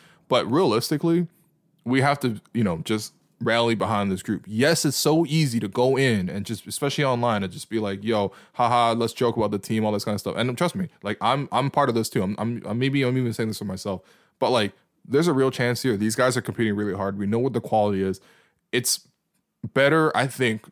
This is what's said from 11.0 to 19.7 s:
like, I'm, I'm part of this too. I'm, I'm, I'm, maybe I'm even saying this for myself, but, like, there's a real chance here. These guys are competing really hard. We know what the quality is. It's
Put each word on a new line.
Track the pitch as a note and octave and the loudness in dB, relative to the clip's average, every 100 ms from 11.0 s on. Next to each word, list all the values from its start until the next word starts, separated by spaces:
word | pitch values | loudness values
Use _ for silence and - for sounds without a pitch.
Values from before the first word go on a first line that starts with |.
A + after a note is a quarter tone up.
like, | G2 G#2+ | -8 -2
I'm, | A2+ C#3 - | 0 0 0
I'm | A#2+ C3+ | -2 0
part | D3 C#3 | 2 2
of | |
this | A#2 G#2+ | 0 -2
too. | A2+ | -2
I'm, | F#2+ G#2 | -2 -2
I'm, | A2 A#2+ | -4 -6
I'm, | - A2 | -6 -2
maybe | C3+ C#3 | 0 0
I'm | B2+ C3 | 0 0
even | B2 | -2
saying | G#2+ A2+ | -2 -4
this | G#2 | -4
for | G#2 | -6
myself, | F#2+ G#2 F#2 - _ _ _ | -6 -6 -6 -8 _ _ _
but, | A#2+ | 2
like, | B2 G2+ - _ _ - | 2 0 -4 _ _ -2
there's | C3 F3 | 2 2
a | |
real | C3+ C3+ | 4 2
chance | B2+ B2 A#2+ | 2 0 0
here. | C3 G2+ | 0 0
These | G#2+ A2 | 0 2
guys | B2+ B2 | 2 2
are | |
competing | - A2 A2 | -4 -2 0
really | G2+ G#2 | 0 -2
hard. | F#2+ G2 G2 | -2 -4 -2
We | G2+ | -2
know | A2+ | 0
what | C3+ | 0
the | A#2+ | -2
quality | - A2 G#2 G2 | 0 2 2 2
is. | F#2+ F#2 - _ _ _ _ | 0 -2 -10 _ _ _ _
It's | B2 A#2+ - - _ _ _ _ _ - | -2 -2 -4 -6 _ _ _ _ _ -4